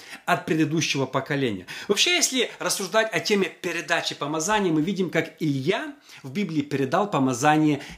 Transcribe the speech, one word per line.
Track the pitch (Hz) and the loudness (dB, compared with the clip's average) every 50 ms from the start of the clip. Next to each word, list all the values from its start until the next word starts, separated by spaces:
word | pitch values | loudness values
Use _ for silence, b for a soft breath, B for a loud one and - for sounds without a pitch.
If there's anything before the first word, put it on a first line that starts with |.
| B B B B B | B B B B B
от | - 180 - - | 0 0 0 0
предыдущего | - 170 156 160 139 160 170 - - - 139 135 | 0 2 2 2 2 2 0 0 0 0 0 -2
поколения. | - - 139 - - 151 135 135 120 101 90 87 B B B B | 0 -2 -4 -2 -2 -2 0 0 0 -2 -4 -8 B B B B
Вообще, | B 202 202 - 349 359 | B 2 2 4 2 4
если | 339 233 - 262 254 208 - - - | 2 2 2 2 0 0 0 -2 -4
рассуждать | 156 180 - - 196 170 175 220 220 - 175 | -4 -4 -2 -2 -4 0 2 2 2 2 0
о | 165 | -2
теме | - - 214 202 185 160 | 2 2 2 2 2 0
передачи | - - - 180 165 170 160 147 170 160 156 - 139 | -2 -6 -6 -4 -4 -4 -2 0 0 0 0 -2 -4
помазания, | - 147 143 156 160 156 190 214 214 196 175 160 | -4 -4 -4 -2 -2 0 0 0 2 2 2 2
мы | 156 | 2
видим, | 151 185 196 175 190 156 | 2 0 0 0 -2 0
как | - 165 151 - - - | 0 -2 -2 -2 -6 -4
Илья | 175 151 139 135 127 160 202 247 302 302 285 B B B B B B | -2 0 0 0 0 0 0 -2 -4 -8 -12 B B B B B B
в | 135 | -8
Библии | 131 196 208 165 160 151 135 | -4 -4 -4 -2 -2 -4 -2
передал | - 147 135 139 123 147 185 208 202 | -2 -2 -2 0 0 0 0 0 0
помазание | - 139 131 131 127 113 135 151 151 156 156 151 147 143 B B B | 2 2 2 2 2 2 4 4 4 6 4 4 2 0 B B B